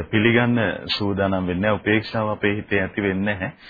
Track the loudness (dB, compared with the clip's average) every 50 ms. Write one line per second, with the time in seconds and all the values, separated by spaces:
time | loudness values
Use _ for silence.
0 | -2 0 0 2 4 4 4 4 4 4 2 2 0 0 -2 -4 -6 -6 -4 -2
1 | -2 -2 0 0 0 0 0 0 -2 -2 -2 0 0 0 0 0 2 2 2 2
2 | 2 -2 -4 -4 -2 -2 -4 0 0 0 0 -2 -4 -2 0 0 0 -2 -4 -2
3 | -2 0 0 0 -2 -2 -2 -4 -6 -8 -8 -12 -20